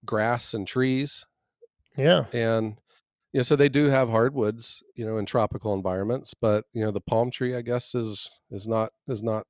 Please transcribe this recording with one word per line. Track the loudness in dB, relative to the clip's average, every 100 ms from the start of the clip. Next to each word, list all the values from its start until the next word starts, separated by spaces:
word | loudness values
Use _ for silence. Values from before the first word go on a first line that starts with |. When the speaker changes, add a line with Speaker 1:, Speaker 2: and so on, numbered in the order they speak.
| -2
Speaker 1:
grass | 0 2 0 -2
and | -4 -4
trees. | 0 0 0 -2 -6 -10 _ _ _ -20 _ _ -2
Speaker 2:
Yeah. | 4 4 2
Speaker 1:
And, | -2 2 2 0 -6 _ _ _ _ _
you | 0
know, |
so | 2 4
they | 4
do | 4 4
have | 4 4
hardwoods, | 4 2 2 0 0 -6 -10 _ -8
you |
know, | -4 -4
in | 0
tropical | 0 0 -2 -2
environments, | -2 0 -2 -2 -4 -4
but, | -2 2 2 0
you | -4
know, | -2
the | -2
palm | -2 0 0
tree, | -2 -4
I | -4
guess, | -2 -4 -2
is, | -4 -4 -6 -8 -12 _
is | -12 -2
not, | -2 -2 _ -8
is | -6
not | -2 -4 -6